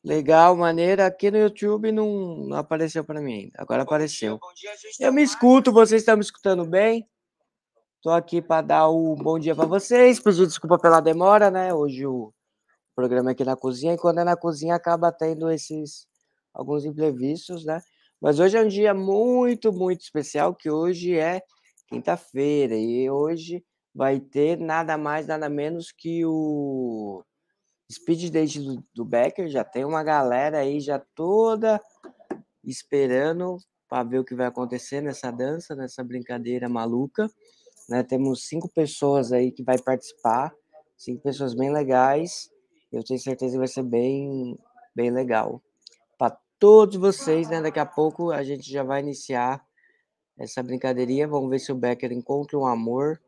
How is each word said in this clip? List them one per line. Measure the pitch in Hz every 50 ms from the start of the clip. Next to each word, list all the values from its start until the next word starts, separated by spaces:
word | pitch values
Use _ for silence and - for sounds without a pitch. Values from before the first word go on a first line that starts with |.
Legal, | - 147 151 156 143 143 160 160 165 180 185
maneiro. | 170 175 170 165 165 170 180 196 196
Aqui | 190 185 185 - 196 202
no | 202
YouTube | 214 214 208 208 - 208 208 208 214 214 220
não, | 220 214 214 208 208 196 185 175 165 151 139
não | 135 143
apareceu | 147 151 _ 165 160 165 156 156 160 151
pra | - 151 151
mim | 147 131 113
ainda. | 104 98 85 _ -
Agora | - - 117 127
apareceu. | 135 - 156 151 156 147 - - 113 107 110 107 - - _ - - - 427 - - - - -
Eu | - 262
me | 262 294
escuto, | 302 254 - - 240 247 254 269 254 254
vocês | 214 226 226 208 220 220
estão | 220 226 220
me | 208
escutando | 202 - _ _ _ 196 190 175 170
bem? | 160 170 190 208 226 226 233 226 _ _ _ _ _ _ _ _ _ _ _ _ _ _ _ _ _ _ _
Tô | _ 160
aqui | 165 170 170 - 175 170
pra | 165 - 165 160
dar | 151 151 151 156 156 160
o | 160 165 165 160 156
bom | 143 143 156 160 165
dia | 147 160 156
pra | 143 160
vocês. | 160 180 202 196 - 240 247 247 247 247 -
Pedir | - 208 185 165 185
desculpa | 165 - - - 156 175 165
pela | - 170 165 165
demora, | 151 160 156 165 180 196 208 208 208 196
né? | 185 185 185 185 175
Hoje | 156 147 143 131 131 139
o | 139 131 123 113 107 _ _ _ _ _ _ _ _ _ _ _ _ _
programa | - 127 120 127 127 123 131
aqui | 127 - 127
na | 131 131
cozinha, | 131 - 131 123 123 143 165 170
e | 170
quando | - 170 165 175
é | 170
na | 175 175
cozinha | 170 - 170 156 143 156 165 170
acaba | 170 - 170 170 165 170 170
tendo | 165 - 160 160 160 156 165 165
esses | 160 156 - - 156 156 151 151 - - _ _ _ _ _ _ _ _ _ _
alguns | _ - - 135 147 151 143
imprevistos, | 156 147 151 156 156 135 123 127 139 156 170 - - 180 170 160
né? | 151 160 170 _ _ _ _ _ _ _ _
Mas | - 147 147 147
hoje | 180 190 208
é | 226
um | 220 214
dia | 196 202 214 208 196
muito, | 190 190 190 196 208 226 247 247 254 247 247 240 233 - 220
muito | 185 180 185 185 185 175
especial, | - - - 151 143 - - 147 156 175 175
que | _ _ 160
hoje | 151 156 165 175 185 170 175 180 180
é | 160 156 165 175 185 185 _ _ _ _ _ _ _ _ _
quinta-feira, | 120 120 123 - 175 170 - _ - 131 139 147 147 147 139 120 110
e | 110 110 113 117 123 131 135
hoje | 139 139 147 156 170 165 160 170 170 175 _ _ _ _ _ _ _
vai | 135 135 135 139 135
ter | 139 _ _ 139 147 156 170 -
nada | 165 160 156 165 165 160 156
mais, | 151 151 147 147 156 147
nada | - 156 156 156 147
menos | 147 143 147 156 170 170 170 -
que | _ _ - 165 170 170 165
o | 160 160 160 156 151 151 147 143 139 135 131 127 120 113 110 107 101 98 92 - _ _ _ _ _ _ _ _ _ _ _ _ _
Speed | - - - - 170 165 175 170
Date | 156 160 156 147 143 147
do, | 139 135 131 120 - _ _
do | 117 117
Becker. | - 120 117 123 - - - 180 160
Já | 139 127 110
tem | - - 123 135
uma | 147 160 156
galera | 156 156 151 147 135 123 123 127 139 151 156 151
aí | 135 135 143 151
já | 139 139 139 135 - _ _
toda | - 160 180 202 220 226 226 226 214 220 220 214 214 - _ _ _ _ - _ _ - _ - - _ _ _ _ _
esperando | - 131 - - _ 147 139 139 127 127 131 143 156 165 175 180 185 180 180 _ _ _ _ _ _
pra | 123 127
ver | 120 117 127 131
o | 127
que | - 131
vai | 123 127
acontecer | 123 120 123 127 120 127 123 - - 139 143
nessa | 147 143 135 - - 123
dança, | 120 120 127 135 156 170 170 _ 156
nessa | 135 131 127 - - 127
brincadeira | 120 123 127 120 - 123 120 117 120 123 127 123 120
maluca, | 120 117 113 117 117 123 139 135 _ - 214 214 _ _ _ _ _ _ _ - _ _ - -
né? | 117 127
Temos | 123 127 131 127 135 135 127 123 -
cinco | - 156 160 175 175
pessoas | _ 165 156 147 - - 143 143 139 139 127 117
aí | 127 123 127 127
que | 123 -
vai | 127 123 127 127
participar, | - 131 131 127 - - - _ - 117 113 123 139 165 - _ _ _ _ - _ _ _
cinco | _ - - 123 -
pessoas | - 139 131 131 139 127 117
bem | 120 131 139
legais. | 147 151 143 131 131 127 127 135 139 151 170 175 - - - _ _ _ _ _ _ _ _ _
Eu | - 117
tenho | 113 - 131 123
certeza | - 135 127 127 131 127
que | 127 131
vai | 127 123
ser | - 135
bem, | 127 123 117 117 123 131 139 139 139 139 135 135 127 123 - - _ _ _ - - _ _
bem | 113 120 120
legal | 120 127 131 123 113 110 110 107 - 127 _ _ _ _ _ - _ _ _ _ _ _
pra | 123 117 - _ _ _ _ _
todos | 202 208 214 220 208 190 196
vocês, | 185 185 196 190 - - 160 156 165 165 156
né? | 170 165
Daqui | 156 156 151 156
a | 147
pouco | 143 - 147 156 156 151 - 175 170
a | 156 143
gente | 139 135 143 135 - 139
já | 135 143
vai | 131 131 139 139
iniciar | 143 143 139 131 - - 131 120 120 127 135 143 _ _ _ _ _ _ _ _ _ _ _ _ _ _ _ -
essa | 127 117 - 131
brincadeirinha. | 123 123 131 123 - 131 127 123 127 123 131 139 151
Vamos | 151 147 139 131 131
ver | 131 135
se | 131 -
o | 135
Becker | 127 123 123 123 120 - 120
encontra | 120 123 117 - 139 143 143 - - 143
um | 135
amor | 127 120 113 113 117 120 131 143 151 160 _ _